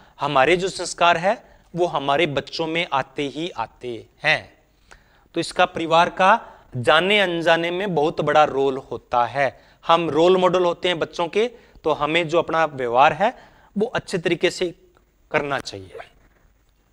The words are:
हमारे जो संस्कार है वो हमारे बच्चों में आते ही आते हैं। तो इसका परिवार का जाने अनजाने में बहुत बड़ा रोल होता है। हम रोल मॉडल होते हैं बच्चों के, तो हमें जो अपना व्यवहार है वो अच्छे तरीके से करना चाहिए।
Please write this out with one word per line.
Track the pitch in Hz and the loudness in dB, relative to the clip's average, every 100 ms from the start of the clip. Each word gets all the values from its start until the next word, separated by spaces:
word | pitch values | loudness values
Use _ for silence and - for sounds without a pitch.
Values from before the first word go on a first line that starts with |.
| _ - | _ -8
हमारे | 143 143 135 180 | -2 2 4 2
जो | 185 | -2
संस्कार | 175 175 - 170 170 | -6 -10 0 0 2
है | 180 247 - _ _ 170 | 0 -4 -8 _ _ -4
वो | 175 | -2
हमारे | 160 139 143 165 | -2 -2 0 0
बच्चों | 139 135 - 160 | -4 -8 -8 -6
में | 165 170 | -6 -4
आते | 135 131 - | -4 -6 -8
ही | 143 127 170 | -8 -8 -10
आते | - 110 _ 123 113 104 _ | -8 -12 _ -14 -14 -16 _
हैं। | 147 143 101 _ _ _ _ - _ _ _ | -2 -2 -4 _ _ _ _ -20 _ _ _
तो | - | -8
इसका | 165 - | -4 0
परिवार | 180 - 165 165 175 | 0 0 0 2 2
का | 175 190 226 - - _ 127 | 2 2 2 -2 -20 _ -4
जाने | 120 156 180 208 | 4 4 4 2
अनजाने | 190 170 160 165 165 | 0 0 2 2 0
में | 180 208 | -4 -2
बहुत | 160 151 165 | 0 0 0
बड़ा | 151 151 | 2 4
रोल | 151 131 139 131 | 4 2 -2 -2
होता | - 117 - 123 | -8 -14 -4 -2
है। | 120 127 135 - _ _ - | -2 0 -4 -4 _ _ 0
हम | 170 165 | 2 2
रोल | 143 170 185 | 2 4 4
मॉडल | 180 175 | 4 2
होते | 180 170 180 | 0 -2 -2
हैं | 170 | -2
बच्चों | 151 - 170 | -4 -4 -4
के, | 202 233 - _ - | -2 -4 -6 _ -8
तो | 160 | -4
हमें | 143 147 165 170 | -2 0 0 0
जो | 165 | 0
अपना | 151 165 | 0 0
व्यवहार | 160 139 123 117 147 | -2 -2 -2 4 4
है | 151 208 262 - _ _ - | 4 -2 -4 -14 _ _ -6
वो | 214 | -4
अच्छे | 170 - 190 | -4 -6 -4
तरीके | 170 170 180 | -2 0 0
से | - 180 - _ _ _ _ _ | -2 -6 -8 _ _ _ _ _
करना | 156 147 135 | -4 -2 -4
चाहिए। | - 101 92 - - _ _ _ _ _ _ _ _ | -8 -14 -16 -20 -20 _ _ _ _ _ _ _ _